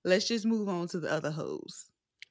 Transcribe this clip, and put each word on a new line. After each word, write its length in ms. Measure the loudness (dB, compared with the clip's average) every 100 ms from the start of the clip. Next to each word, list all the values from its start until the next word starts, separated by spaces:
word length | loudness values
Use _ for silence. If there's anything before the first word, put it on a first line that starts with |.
Let's 220 | 4 4 4
just 180 | 0
move 240 | 2 2 0
on 200 | -2 -2
to 120 | -2
the 100 | 0
other 180 | 0 0
hoes. 560 | -4 -6 -6 -10 -14 -16 _ _ _ -18